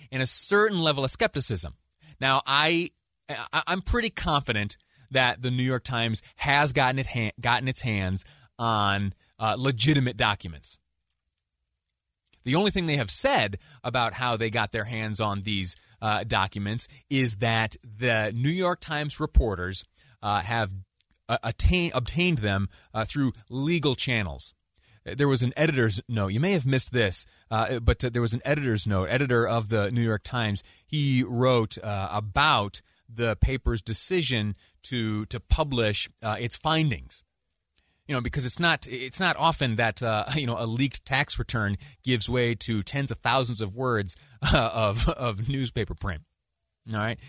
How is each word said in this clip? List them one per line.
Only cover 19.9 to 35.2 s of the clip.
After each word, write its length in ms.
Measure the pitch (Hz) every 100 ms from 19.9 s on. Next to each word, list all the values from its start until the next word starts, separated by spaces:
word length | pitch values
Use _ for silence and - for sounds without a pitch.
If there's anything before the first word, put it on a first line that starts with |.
| _ - _
uh, 160 | 104 101
have, 320 | 95 117 104 95 - _ _ _ -
uh, 120 | 120
attain-, 480 | 113 - - 180 170
obtained 440 | 131 117 156 180 147
them, 320 | 107 98 98 - _
uh, 100 | 107
through 300 | 107 143 135 - -
legal 460 | 123 143 170 147 123
channels. 580 | - 117 95 67 - - _ _ _ _
There 240 | - 127 143
was 160 | 131
an 80 | 123 139
editor's 420 | 160 135 113 92 -
note. 220 | 113 98
You 100 | 104
may 140 | 180
have 120 | 185 127
missed 280 | 135 -
this, 320 | 123 104 - - _ -
uh, 300 | 110 110 123
but, 260 | 117 123 127
uh, 40 |
there 120 | 120
was 120 | 117
an 80 | 120 -
editor's 420 | 151 135 107 -
note. 220 | 98 92
Editor 360 | 123 139 120 113
of 220 | 117 104
the 240 | 110 101
New 120 | 120
York 200 | 117 107
Times, 400 | - 123 110 101 - - -
he 360 | 151 143 127
wrote, 560 | 127 120 127 123 107 -
uh, 240 | 107 101 95
about 680 | 101 104 135 151 131 101 - - _ -
the 220 | 113 117 104
paper's 460 | - 131 - 117
decision 760 | - 110 - 185 135 120 104 98 _ _
to, 420 | - 123 110 107